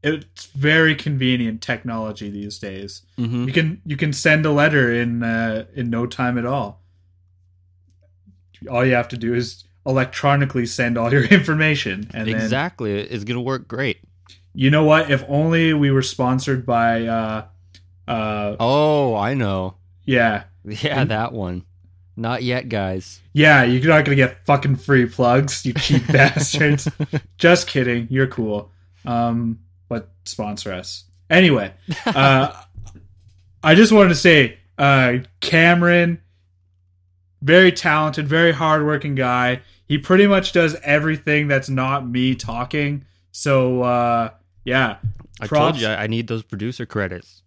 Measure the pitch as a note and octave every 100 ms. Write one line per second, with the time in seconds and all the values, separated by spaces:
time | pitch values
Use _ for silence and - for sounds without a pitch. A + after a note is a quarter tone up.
0 | C#3+ D#3 - - - C3+ D3+ D#3+ D#3+ D3
1 | D3+ C#3 B2+ B2+ A#2 A2+ - A#2 B2 A2+
2 | A2 G2+ G2+ G2+ G2+ - G2+ F#2+ G2 -
3 | _ - A#2 A#2+ B2+ D3 D#3+ F3+ - C#3
4 | D#3 C#3 D#3+ D#3 D#3 D3 D3+ D3 B2 A#2
5 | A#2+ A#2 A#2 A2+ A2+ A2 - C3+ A#2+ A#2
6 | A#2+ - B2 B2 A#2+ C#3 G2+ - _ _
7 | _ _ _ _ _ _ _ _ _ _
8 | _ _ _ _ _ _ - A#2+ C3 B2
9 | A#2+ A#2 A2+ A#2+ A#2+ - _ _ - C3
10 | B2+ - C#3+ C#3+ C3+ B2+ A#2+ - A#2+ A#2+
11 | A#2 C#3 A#2+ G3 C#3+ D#3 D#3 C#3+ G#2+ F#2+
12 | G#2 - A2 A2 A2 B2+ E3+ - A2 G2+
13 | - A2+ G#2 A#2+ B2 C3 - A2+ C3+ -
14 | _ _ _ - _ - C3 D3+ D3+ D#3
15 | D#3 C3+ C3 C#3+ D#3+ E3 D#3+ D3+ C#3+ C3+
16 | C3 - B2+ C3 C3 C3 B2 A#2 A#2 A2+
17 | A#2 A2+ A2 G#2+ G#2 _ _ - _ _
18 | - A#2 G#2+ G#2 G#2 G#2+ A#2 C#3+ D3+ D3
19 | C3+ G#2+ G#2 C#3 G#2+ F#2+ F#2 - _ _
20 | - B2 A2+ G2+ - _ G2+ G#2 D3+ C3+
21 | A#2+ G#2+ A#2 A#2+ F#2 F2+ - _ _ _
22 | _ - A2+ A#2+ B2 B2 B2+ A2 F#2+ F#2+
23 | - - _ D3 D3+ C#3+ A#2+ B2+ D3+ D#3
24 | D3 C3+ C3 - - C#3 D3 C3 - C3+
25 | A#2+ - A#2+ B2+ C#3+ - C3 C3 - C3+
26 | A#2 C#3+ C3+ - C3+ C#3+ D3 C#3+ D3+ -
27 | D3+ D3+ - _ E3+ F3 - C3+ B2 A#2+
28 | A#2 C3 C3 - A2 G#2 G2+ _ _ _
29 | A#2 A#2 A#2+ A#2 A#2 A2+ _ _ _ A#2
30 | - _ - - G#2 G2+ G#2 F2+ - -
31 | _ _ _ E3 F3+ B2+ G2 - - D#3+
32 | A#3+ C#3 C3+ C3+ C#3 - - - - -
33 | - _ _ _ _ _ D#3 E3+ A3+ G#3+
34 | F#3 D#3 F3 D#3 A#2+ - _ - C#3+ C3+
35 | B2+ B2+ C3 _ - D#3+ E3+ F3 F3 F3
36 | E3+ E3+ _ _ _ _ _ _ _ _
37 | _ _ _ _ C#3 F3 F#3 F3+ E3+ D3+
38 | D3+ D3 D3 D#3+ E3+ C#3 D#3+ D#3 D3+ D3
39 | D3 C3+ B2+ B2 B2 B2 - _ _ D3
40 | - F#3 G3+ G3 F#3+ F3 E3 D#3 D3 D3
41 | D#3 D#3 - D3 D3 C#3 C3+ C3 C3 C#3
42 | B2+ B2 B2+ B2+ A2+ A#2 B2+ D3+ C#3+ C#3+
43 | - _ _ - D3 C3+ B2+ B2+ B2 B2
44 | A#2+ A#2 A2+ _ _ _ - C3 A#2+ G2
45 | - - - - - D3+ D#3 D3+ A2 G2
46 | A2 A2+ A#2 A2+ - G2+ A2 B2+ A#2 G#2+
47 | F#2+ F2+ - _